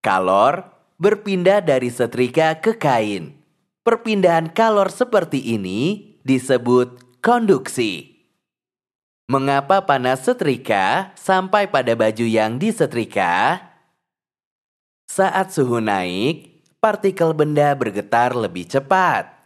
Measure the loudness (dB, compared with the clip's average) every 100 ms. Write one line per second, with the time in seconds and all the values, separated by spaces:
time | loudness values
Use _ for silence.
0 | 0 0 2 4 4 0 -10 _ _ _
1 | 0 0 -2 0 2 2 2 0 -2 -2
2 | -4 0 0 2 0 0 -4 0 0 0
3 | 0 -6 -10 -18 _ _ _ _ -2 -2
4 | -2 0 2 2 -2 0 2 2 0 -2
5 | 0 0 0 -6 -4 -4 -4 -2 -2 -4
6 | -12 _ 0 0 2 0 4 2 2 -8
7 | _ _ 0 2 4 2 0 -4 -4 -4
8 | -14 _ _ _ _ _ _ _ _ _
9 | _ _ -4 -2 0 -2 2 0 2 0
10 | 0 0 -2 0 -2 -2 0 0 2 -2
11 | -4 -8 0 0 2 0 0 -2 0 0
12 | 0 0 0 0 0 -2 -4 0 -2 -2
13 | -4 -2 0 0 0 -2 -10 _ _ _
14 | _ _ _ _ _ _ _ _ _ _
15 | -10 0 0 0 -2 -2 0 0 0 -2
16 | -2 -2 -4 -4 -12 _ _ _ -2 0
17 | -2 0 -2 0 0 2 0 0 -2 -4
18 | -2 0 0 -2 -4 -6 -4 -4 0 2
19 | 2 0 -4 _